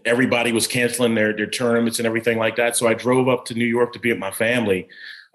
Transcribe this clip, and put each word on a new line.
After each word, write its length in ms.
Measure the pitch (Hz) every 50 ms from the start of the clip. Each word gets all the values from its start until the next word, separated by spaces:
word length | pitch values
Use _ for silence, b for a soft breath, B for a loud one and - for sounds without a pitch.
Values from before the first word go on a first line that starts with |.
| -
everybody 460 | 113 120 123 131 110 120 117 117 120
was 140 | 113 110 110
canceling 480 | - - 127 123 117 120 123 123 117 113
their, 220 | 110 107 107 104
their 140 | 104 107 104
tournaments 480 | - - 127 117 117 117 117 113 113 -
and 80 | 113
everything 320 | 113 113 113 113 120 113 113
like 180 | 110 113 -
that. 220 | 117 117 120 117 -
So 100 | 123 117
I 60 | 135
drove 340 | 107 110 123 127 131 127 131
up 160 | 127 123 -
to 100 | - 117
New 120 | 113 120
York 260 | 117 117 120 120 117
to 60 | 117 113
be 120 | - 120
with 80 | 110 90
my 120 | 95 98
family, 580 | - - 113 113 123 123 113 101 95 92 90 B B B B B B B B B -